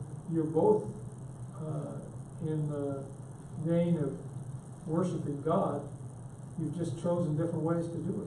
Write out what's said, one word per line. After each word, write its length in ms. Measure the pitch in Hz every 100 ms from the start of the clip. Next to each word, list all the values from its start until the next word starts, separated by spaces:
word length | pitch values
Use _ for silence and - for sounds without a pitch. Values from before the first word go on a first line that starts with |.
| - - -
you're 120 | 165
both, 400 | 151 160 107 - - - - - - - - -
uh, 340 | 156 151 143 139 - - - -
in 260 | 156 156 147
the 360 | 143 143 139 135 - - - - -
vein 320 | 156 170 175 156
of 200 | 139 - - - - - - - 165
worshiping 540 | 165 180 160 - 139
God. 380 | 156 190 - - - - - - - - - -
You've 180 | 147 175
just 240 | - -
chosen 360 | 175 175 156 151
different 260 | 170 160
ways 220 | 160 170 165
to 100 | -
do 240 | - -